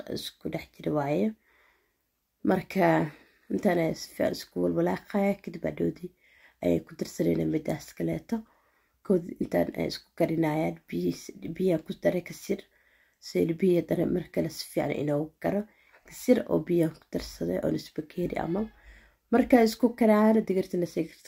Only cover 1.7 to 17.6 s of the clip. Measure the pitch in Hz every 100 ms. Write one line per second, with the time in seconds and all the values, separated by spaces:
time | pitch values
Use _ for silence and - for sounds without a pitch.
1.7 | _ _ _ _ _ _ _ 202 190 -
2.7 | 190 170 160 156 - - _ - 196 202
3.7 | 175 160 160 - - - 175 - 180 180
4.7 | 170 175 190 - 202 196 196 - 165 160
5.7 | 151 170 - 180 _ _ _ - - -
6.7 | 165 - - - - 170 165 156 156 -
7.7 | 156 - - 165 160 - 226 - _ _
8.7 | _ _ _ - 180 175 - - 175 170
9.7 | - 165 - _ - 160 160 156 156 170
10.7 | 165 - 170 175 165 - - 196 165 185
11.7 | 160 - 175 - 175 - 160 - 190 -
12.7 | _ _ _ _ _ - 180 170 165 190
13.7 | 170 165 170 - 175 - - 160 - -
14.7 | 165 143 - 147 147 156 - 170 196 214
15.7 | _ _ - - - - 254 - 165 160
16.7 | 170 160 - - 175 - - 170 185